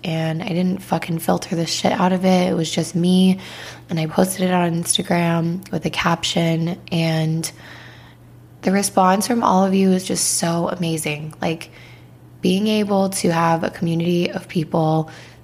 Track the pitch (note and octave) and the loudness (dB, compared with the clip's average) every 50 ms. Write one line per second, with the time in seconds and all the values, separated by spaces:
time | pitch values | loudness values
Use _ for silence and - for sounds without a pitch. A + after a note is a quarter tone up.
0 | - E3 E3 D#3+ D#3+ D#3+ D#3+ D#3+ - - E3 F3 F3+ F#3 F3+ F#3+ - - - E3 | -6 -4 -2 -2 -2 -2 -2 -4 -4 -4 -2 0 0 0 -2 -4 -4 -4 -4 -4
1 | - - E3 D#3+ - - F3+ F3 - - F3+ E3 E3 D#3+ - - - F#3 - - | -2 -4 -4 -2 0 0 0 -2 -2 -4 -4 -4 -2 -2 -2 -2 0 0 0 2
2 | F3+ F#3 F#3 F3+ F#3 F#3 F#3 F#3 F3+ F#3 F#3 E3+ E3 D#3+ - - D#3+ - - F3+ | 2 2 2 2 2 4 4 4 2 2 0 0 -2 -2 -2 -4 -4 -2 -2 0
3 | E3+ F3+ F#3 F#3 F#3 F#3 F#3 F#3+ - - - - - - - - - - F3 D#3+ | 2 4 6 6 6 6 4 2 -2 -8 -16 -16 -16 -16 -16 -18 -10 -6 -4 -2
4 | D#3+ D#3+ - - F#3 F#3 - - F#3 F3+ F3+ F3+ F3 E3+ E3 E3+ E3+ - - - | -2 0 0 0 0 0 0 -2 0 0 2 2 2 0 0 -2 -2 -2 -4 -4
5 | F#3+ - F3+ F3 E3+ E3+ E3+ E3+ E3 E3+ E3+ F#3 - - - E3 - - - - | -2 -2 0 0 2 2 2 0 0 -2 -2 -4 -6 -6 -6 -4 -4 -4 -4 -2
6 | - E3+ E3 E3+ - - - F3+ E3+ E3 E3 D#3+ E3 E3+ F3+ - - - - E3 | 0 0 0 0 0 -2 0 0 2 2 2 2 0 -2 -4 -6 -6 -4 -2 0
7 | E3 E3 D#3+ D#3+ D#3+ D#3+ D#3+ E3 E3 - - - - - - - - - - - | 0 0 0 0 0 0 0 -2 -4 -6 -10 -14 -20 -20 -20 -20 -20 -20 -20 -20
8 | - - - - - - - - - - - - - F#3+ F#3+ G3+ G3 G3 - G3 | -20 -20 -20 -20 -20 -20 -20 -20 -20 -20 -20 -6 -2 0 0 2 0 2 2 4
9 | F#3+ F#3 F#3 G#3+ G#3+ - B3 A#3 A3 - F#3 F#3 G3 F#3+ F#3+ F#3+ F#3+ F#3+ F#3 F#3 | 4 6 4 4 2 0 0 2 2 4 4 4 4 4 4 4 4 4 4 2
10 | F#3 - - - - - - - - E3+ E3+ E3+ E3+ - F3 F3+ F3 E3 D#3+ D#3 | 0 -2 -4 -2 -2 -2 -2 0 -2 0 0 0 -2 -2 -2 -4 -4 -2 -2 -2
11 | - D#3 D3 D3 D#3 D#3 - - - E3+ E3 E3 - - - - - - - - | -4 -4 -6 -6 -8 -12 -8 -6 -4 -4 -4 -4 -8 -14 -18 -20 -20 -20 -20 -20
12 | - - - - - - - - - F3+ F#3 G3 G#3+ G#3+ G#3+ G#3+ G#3 G3+ G3+ G3 | -20 -20 -20 -20 -20 -20 -10 -4 0 0 2 2 2 0 0 0 0 2 2 2
13 | G3 F#3+ F#3+ - - F3 E3 E3 E3+ E3 E3 E3 - - - - F3+ E3+ E3 E3 | 2 0 0 -2 0 0 2 2 2 2 2 0 0 -4 -4 -4 -2 -2 0 0
14 | E3+ F3 F3 F3 F3 - - - - - - F3+ D#3 D#3 - E3 D#3+ D#3 D#3 D#3+ | 0 0 2 0 0 -2 -4 -6 -10 -6 -4 -4 -2 0 0 0 2 2 2 0
15 | D#3 - - - - - - - | 0 -4 -8 -16 -20 -20 -20 -20